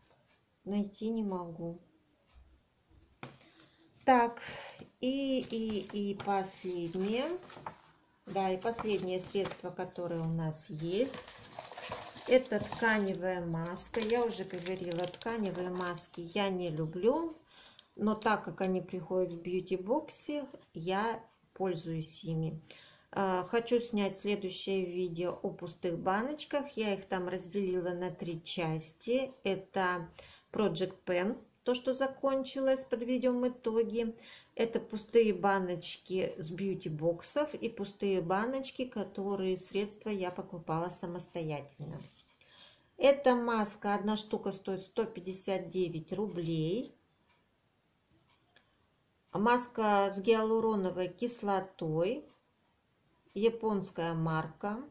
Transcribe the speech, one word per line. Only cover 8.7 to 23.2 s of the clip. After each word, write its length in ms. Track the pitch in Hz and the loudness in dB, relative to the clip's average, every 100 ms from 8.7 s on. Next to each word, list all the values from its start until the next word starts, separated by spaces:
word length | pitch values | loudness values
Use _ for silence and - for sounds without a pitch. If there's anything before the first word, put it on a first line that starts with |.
| 226 220 190 185 185 | -2 0 0 0 -2
средство, 500 | 185 202 185 - 175 | -2 0 -2 -2 -8
которое 500 | 165 180 - 175 170 | -6 -6 -4 -4 -2
у 100 | 165 | 0
нас 380 | 165 160 156 - | 0 0 -2 -6
есть, 460 | 151 165 190 269 - - - - - - - - - - - - | -6 -2 0 0 -2 -12 -14 -16 -16 -14 -12 -10 -10 -10 -10 4
это 340 | 254 254 208 | 6 6 0
тканевая 800 | - - 233 214 196 170 185 180 | -2 0 4 4 2 0 0 -2
маска. 600 | 170 165 170 185 - - | -2 -2 -2 -4 -4 -2
Я 220 | 214 233 233 | 2 2 2
уже 180 | 185 | 0
говорила, 540 | 190 - 170 185 175 170 | -4 -6 -4 -4 -2 -2
тканевые 720 | 180 - 226 226 196 170 180 | -2 -4 -4 -2 -2 -2 -4
маски 500 | 180 175 170 - - 170 | -2 -2 -4 -6 -10 -6
я 160 | 208 196 | 0 0
не 180 | 185 175 | 0 -2
люблю, 680 | 156 160 180 208 302 330 311 _ - - - - - | -2 -2 2 4 4 0 -6 _ -20 -20 -20 -18 -2
но 180 | 208 | 0
так 300 | 214 226 202 | 2 2 2
как 160 | 190 165 | 0 -2
они 220 | 190 185 | 0 0
приходят 500 | 165 185 160 185 180 | -2 -8 -2 0 0
в 80 | 170 | -2
бьюти-боксе, 1080 | 175 185 180 185 185 294 302 - - 294 262 - - | -4 -4 -2 -2 0 0 0 -6 -4 -6 -6 -12 -16
я 500 | 175 165 190 226 - - _ _ | -8 0 2 2 -2 -8 _ _
пользуюсь 680 | - 190 170 165 160 156 - | -4 -2 -2 -4 -4 -4 -6
ими. 400 | 160 160 160 160 - - - - _ | -4 -2 -2 -4 -12 -16 -20 -20 _
А, 320 | - | -2